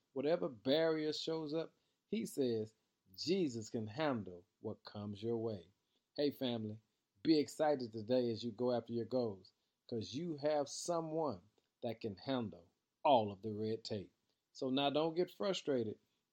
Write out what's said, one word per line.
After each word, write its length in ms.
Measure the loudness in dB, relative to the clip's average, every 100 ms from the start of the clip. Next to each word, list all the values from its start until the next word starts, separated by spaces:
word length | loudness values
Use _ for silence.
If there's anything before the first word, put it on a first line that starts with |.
| _
whatever 340 | -2 2 2 0
barrier 640 | -4 2 4 4 2 0
shows 420 | -2 -2 -2 -2
up, 200 | -4 -4 _ _ _ _
he 160 | -4 -2
says 480 | 0 2 2 -2 _ _ _ _ -6
Jesus 520 | 0 2 2 -2 -4
can 180 | -4 -4
handle 580 | 0 0 0 -4 -12 -18 _
what 200 | -8 -8 -12
comes 360 | -8 -8 -4
your 140 | -2 0
way. 320 | -2 -4 -10 _ _ _ _ -2
Hey, 160 | -2
family, 480 | 0 -2 -2 -4 -8 _ _ _ _
be 160 | 4 4
excited 540 | 4 0 2 2 -2
today 360 | -8 2 4 4
as 120 | 0
you 80 | -4
go 220 | -2 0
after 180 | 0 0
your 140 | -4 0
goals, 480 | 0 0 -4 -14 _ _ _ -6
'cause 260 | -6 -4
you 220 | -6 -6 -2
have 320 | 0 0 -2
someone 760 | -6 -2 -2 -2 -2 -2 -4 -12 _ _ _
that 200 | -6 -4
can 160 | -6 -6
handle 500 | -2 -2 -2 -8 -20 _ _ _ 6
all 260 | 6 6
of 100 | -4
the 80 | -6
red 320 | -2 -2 -2 -4
tape. 260 | -6 -8 _ _ _ _
So 180 | -6 0
now 200 | 2 2
don't 260 | 2 0 0
get 160 | -2
frustrated. 680 | -2 -2 0 0 0 0 -6 _ _ _